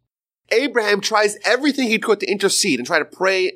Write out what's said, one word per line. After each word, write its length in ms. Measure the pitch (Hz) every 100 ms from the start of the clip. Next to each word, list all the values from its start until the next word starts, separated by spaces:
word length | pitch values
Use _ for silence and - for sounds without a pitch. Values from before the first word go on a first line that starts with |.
| _ _ _ _ _
Abraham 500 | 220 277 233 208 202
tries 380 | - 214 214 208
everything 440 | 185 247 294 277 254
he 100 | 220
could 220 | - 208
to 120 | -
intercede 480 | 202 196 - 202 131
and 60 | 127
try 140 | 165
to 60 | 143
pray 480 | - 185 190 185